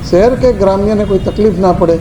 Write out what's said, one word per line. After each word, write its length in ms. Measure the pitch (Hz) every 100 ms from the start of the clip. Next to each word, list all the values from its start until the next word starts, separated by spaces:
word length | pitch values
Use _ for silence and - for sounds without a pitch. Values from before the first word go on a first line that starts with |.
શહેર 280 | - 175 220 254
કે 140 | 254
ગ્રામ્યને 500 | 214 196 196 208 214 208
કોઈ 160 | 196
તકલીફ 360 | 190 - 214 180
ના 140 | 185
પડે 220 | 175 170 165